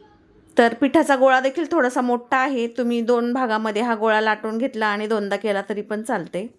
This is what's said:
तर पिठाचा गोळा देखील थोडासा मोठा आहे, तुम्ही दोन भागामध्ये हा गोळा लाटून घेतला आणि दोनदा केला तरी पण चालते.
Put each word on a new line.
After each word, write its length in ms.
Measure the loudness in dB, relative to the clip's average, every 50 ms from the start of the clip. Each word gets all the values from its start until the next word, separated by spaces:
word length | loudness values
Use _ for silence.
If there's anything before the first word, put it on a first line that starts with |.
| -20 -20 -20 _ _ _ _ -20 _ _ 2
तर 180 | 2 2 2 2
पिठाचा 420 | 0 -2 2 2 2 2 2 2
गोळा 220 | 4 4 4 4 4
देखील 300 | 2 0 -2 -2 -4 -2
थोडासा 300 | 0 0 0 0 0 -2
मोठा 360 | -2 0 -2 -2 -2 -2 -2
आहे, 300 | 0 0 0 -2 -2 -4 -4
तुम्ही 320 | -4 -4 -2 -2 0 -2 0
दोन 300 | 2 2 2 2 0 0
भागामध्ये 500 | 0 0 0 0 0 -2 -2 -2 0 0
हा 120 | 0 0
गोळा 260 | 0 2 2 2 4
लाटून 380 | 2 2 0 0 -2 -6 -4 -2
घेतला 280 | -2 -2 -2 -2 0
आणि 200 | 0 0 -2 -2
दोनदा 300 | -2 -2 -2 0 -2 -4
केला 260 | -2 0 0 0 0 -2 -4
तरी 140 | -6 -6 -4
पण 200 | -6 -6 -6 -4
चालते. 440 | -2 -2 -4 -4 -4 -6 -6 -8 -8 -12